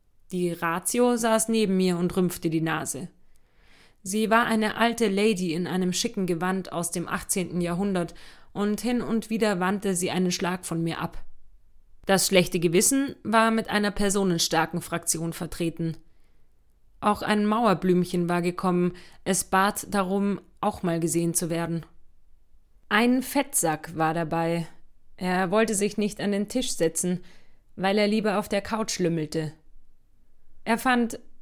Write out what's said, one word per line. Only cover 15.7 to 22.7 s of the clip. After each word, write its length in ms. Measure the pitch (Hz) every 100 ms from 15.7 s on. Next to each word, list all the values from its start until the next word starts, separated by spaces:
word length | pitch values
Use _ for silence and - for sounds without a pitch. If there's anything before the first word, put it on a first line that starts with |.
| 165 165 156 - - - - - _ _ _ - -
Auch 200 | 208 208
ein 240 | - 208
Mauerblümchen 840 | 208 220 233 175 185 180 175 180 175
war 120 | 175
gekommen, 520 | 175 175 185 175 180 - - -
es 180 | - 185
bat 440 | - 190 202 208 -
darum, 500 | 202 185 196 202 180 - -
auch 220 | 202 -
mal 180 | 180 165
gesehen 320 | 165 165 170
zu 160 | 165 165
werden. 360 | 170 165 170 - - - - - - - - -